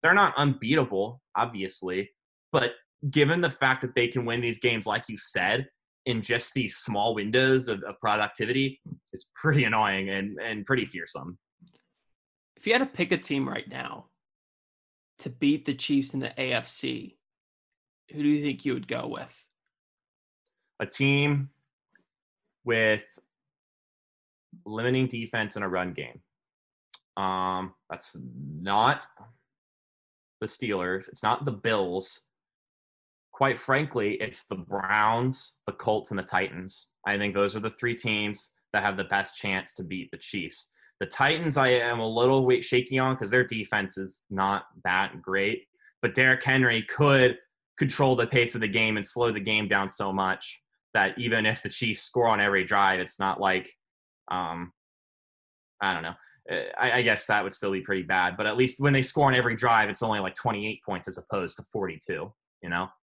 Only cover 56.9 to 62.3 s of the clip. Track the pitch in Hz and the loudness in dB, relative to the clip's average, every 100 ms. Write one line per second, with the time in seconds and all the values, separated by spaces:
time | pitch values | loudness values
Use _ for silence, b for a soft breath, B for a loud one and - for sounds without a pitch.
56.9 | 120 117 104 - 104 95 - 101 98 - | 2 2 0 2 0 0 -4 -4 -4 -2
57.9 | 98 85 92 90 90 104 107 127 - 139 | -4 0 2 2 0 -2 2 2 4 2
58.9 | 139 127 - 139 127 120 113 123 113 107 | 4 2 4 4 4 2 0 4 4 4
59.9 | 101 113 107 92 - 120 104 104 110 - | 0 -2 0 -2 -4 -4 -4 -4 -8 -6
60.9 | 92 92 92 - 101 87 - - - 95 | -6 -6 -14 -6 -4 -4 -8 -10 -6 -6
61.9 | 80 - 82 90 | -8 -8 -8 -8